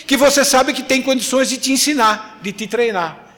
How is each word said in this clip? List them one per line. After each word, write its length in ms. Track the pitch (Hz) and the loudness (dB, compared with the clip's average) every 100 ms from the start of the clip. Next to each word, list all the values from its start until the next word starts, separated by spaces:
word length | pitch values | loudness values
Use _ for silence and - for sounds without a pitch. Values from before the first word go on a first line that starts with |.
| - | -4
que 120 | 269 | 2
você 260 | 277 285 | 4 4
sabe 300 | 262 262 262 | 4 2 2
que 100 | 285 | -2
têm 180 | - 262 | -2 -2
condições 460 | 262 262 - 254 240 | 0 -2 0 0 0
de 100 | 254 | -2
te 140 | 262 | -2
ensinar, 680 | 269 277 302 220 214 - - | -2 0 2 2 0 -6 -14
de 100 | 196 | -12
te 160 | 190 220 | -10 -6
treinar. 500 | 220 233 196 165 151 - | -2 -2 -2 -4 -8 -20